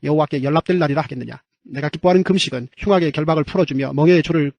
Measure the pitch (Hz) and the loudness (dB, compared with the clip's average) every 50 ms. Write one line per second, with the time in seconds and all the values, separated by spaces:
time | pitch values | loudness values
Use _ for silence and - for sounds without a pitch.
0 | - 143 151 156 151 143 - 143 127 139 151 156 - - 180 180 165 143 139 156 | -4 -2 0 0 0 0 -2 -4 -2 0 0 0 0 0 0 0 0 0 0 -2
1 | 147 - 143 127 120 117 120 139 _ _ _ _ _ - - 135 143 151 - 160 | -4 -4 -6 -12 -12 -12 -14 -18 _ _ _ _ _ -14 -10 -8 -6 -6 -6 -2
2 | - 180 180 185 180 - 190 196 - - - 127 123 127 _ - - 202 196 185 | 2 2 4 4 4 2 2 0 0 -2 -4 -6 -8 -10 _ -6 -2 0 2 2
3 | 170 156 131 151 151 160 160 156 151 - - 190 175 - 143 131 139 131 139 139 | 2 0 -2 -2 -2 0 0 0 0 -2 0 -2 0 0 -2 -4 -4 -2 0 2
4 | 151 165 180 170 151 - 165 165 147 143 - | 4 4 4 4 4 2 0 0 0 -2 -4